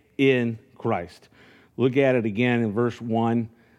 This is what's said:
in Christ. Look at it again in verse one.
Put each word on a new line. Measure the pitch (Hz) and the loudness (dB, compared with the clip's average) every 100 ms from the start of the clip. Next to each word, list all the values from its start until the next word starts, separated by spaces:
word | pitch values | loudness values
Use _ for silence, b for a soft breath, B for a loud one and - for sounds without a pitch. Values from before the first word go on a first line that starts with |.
| _ - | _ 0
in | 135 127 117 113 _ - | 2 2 0 -6 _ -8
Christ. | 117 98 87 - _ b b b b - | -4 -4 -6 -18 _ b b b b -2
Look | 127 131 | 0 2
at | 135 | 2
it | 127 | 2
again | 110 101 123 120 | 0 0 0 0
in | 113 | 0
verse | 104 120 - | 0 -2 -4
one. | 120 113 113 117 113 b b | -4 0 0 0 -4 b b